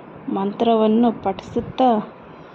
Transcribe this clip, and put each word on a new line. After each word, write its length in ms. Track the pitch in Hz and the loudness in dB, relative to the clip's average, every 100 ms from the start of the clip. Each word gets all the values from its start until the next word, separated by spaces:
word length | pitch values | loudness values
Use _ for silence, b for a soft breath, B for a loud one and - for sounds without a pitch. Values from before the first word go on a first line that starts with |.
| - - - | -20 -14 -6
ಮಂತ್ರವನ್ನು 840 | 196 196 208 233 226 220 220 240 - | -4 -4 0 2 4 4 4 2 0
ಪಠಿಸುತ್ತಾ 680 | 196 190 - 240 226 - 254 214 - - - - - | -4 -6 -6 -6 -4 2 2 2 -2 -12 -20 -20 -18